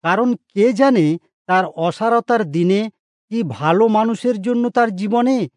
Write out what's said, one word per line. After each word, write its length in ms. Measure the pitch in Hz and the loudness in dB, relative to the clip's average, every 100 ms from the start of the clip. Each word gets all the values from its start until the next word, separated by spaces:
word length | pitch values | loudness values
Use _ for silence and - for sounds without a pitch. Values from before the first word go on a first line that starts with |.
কারণ 260 | 160 190 247 233 _ | 0 0 0 -2 _
কে 160 | 202 226 | 0 0
জানে 320 | 214 277 240 151 170 _ _ - | 4 2 4 2 -2 _ _ -2
তার 160 | 185 180 - | 0 0 -2
অসারতার 680 | 170 - 226 233 233 233 185 | -4 -2 0 0 0 -2 0
দিনে 300 | 151 175 196 220 _ _ _ _ | -2 0 0 -2 _ _ _ _
কি 80 | 226 180 | -6 -6
ভালো 340 | 117 151 175 226 | -4 0 2 2
মানুষের 480 | 214 226 220 247 226 | 2 0 -2 -2 -2
জন্য 220 | 190 240 240 | -2 -2 0
তার 200 | 240 233 185 | 0 0 -2
জীবনে 420 | 202 240 247 262 165 | -2 0 2 0 -4